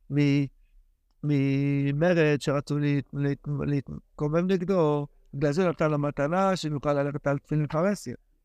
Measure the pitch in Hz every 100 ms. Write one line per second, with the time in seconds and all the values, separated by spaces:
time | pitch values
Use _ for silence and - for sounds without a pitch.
0 | - 143 143 139 139 _ _ - _ _
1 | _ - 147 143 139 135 139 143 139 143
2 | 175 170 151 147 - 143 - 147 143 143
3 | - 139 143 139 - 143 147 143 - 147
4 | _ - 151 165 185 190 180 190 156 147
5 | 143 _ _ 139 147 143 185 - 156 147
6 | 147 143 143 180 196 185 156 147 147 143
7 | 143 143 143 143 - 151 147 156 190 196
8 | - - _ _